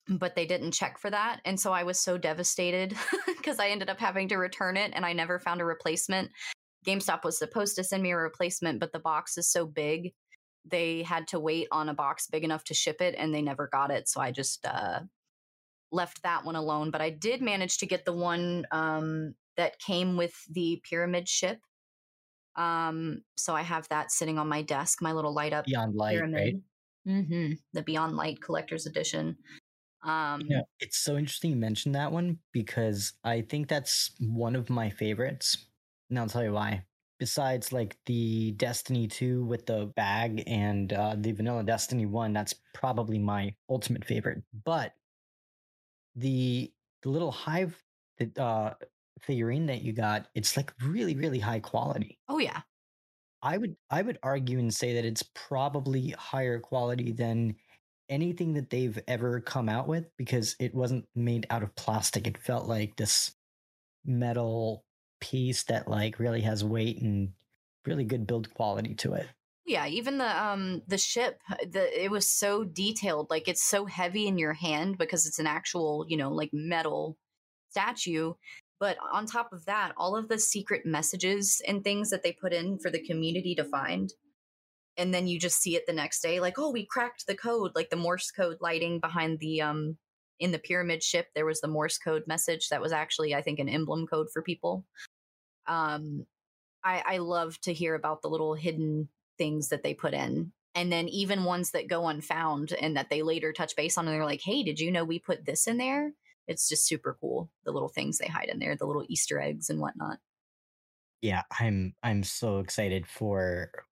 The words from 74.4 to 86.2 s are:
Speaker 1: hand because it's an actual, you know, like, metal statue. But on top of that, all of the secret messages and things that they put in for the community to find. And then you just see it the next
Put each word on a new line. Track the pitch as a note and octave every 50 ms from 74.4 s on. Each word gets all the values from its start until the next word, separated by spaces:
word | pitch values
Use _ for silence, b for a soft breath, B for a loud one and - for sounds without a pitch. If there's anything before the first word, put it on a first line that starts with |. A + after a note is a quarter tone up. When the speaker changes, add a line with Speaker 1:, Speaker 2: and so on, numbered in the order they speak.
| D#3+ D3+ D#3
Speaker 1:
hand | D#3 F3 E3 D3+ D3+ E3 G3 F#3+
because | F3+ E3 D#3+ F#3 E3 -
it's | - - -
an | D#3
actual, | D#3 D3+ D#3+ - - - F3 D#3+ D3+ D3+ D3+ D#3+
you | D#3+ D#3+
know, | D3+ C3+ C#3
like, | D3+ D#3 D#3 D3+ -
metal | D3+ D#3 E3+ F3 E3 D#3+ D3+ D3+ D#3 D3+ D#3+ D#3+ - _ _ _ _ _ _ _ _ _ _
statue. | - G3+ G3 A3+ A#3+ - - F3+ E3 D#3 D#3+ E3 F3 - B B B B B _ _ -
But | G3 G3+ F3+ - - -
on | - G3+ G#3+
top | G#3+ A3+ A#3+ A#3 A#3 F#3+
of | F3 E3
that, | G3 G3+ G#3+ G3 E3+ -
all | - F3 F#3 G3+
of | A3 A3 A3
the | A3+ A3
secret | A3 - - G#3 G3+ - G3+ - -
messages | E3 D#3 D3 D#3+ - - F3+ F#3 F#3 G3 G3+ G3 G3 - - -
and | - G3+ G3 G3
things | G3+ G3+ G3+ G#3 G#3
that | G3 F3+ -
they | F3
put | F3 - - F3+ F3
in | E3+ E3 F#3+ G3 F#3+
for | - F3+
the | - - -
community | - E3 D#3+ D#3+ E3 E3+ F#3 F3+ F3+ F3
to | D#3 D3
find. | C#3+ - C#3 - - F3 F#3+ G3 F#3+ - _ _ _ _ _ _ _ _ _ _ _ _ _ _ _ -
And | - F3+ F#3 F3+
then | F3+ F#3
you | F3+ F3 E3
just | F3 F3 - -
see | - E3+ E3
it | E3 D#3+
the | - E3
next | D#3 C#3+ - - -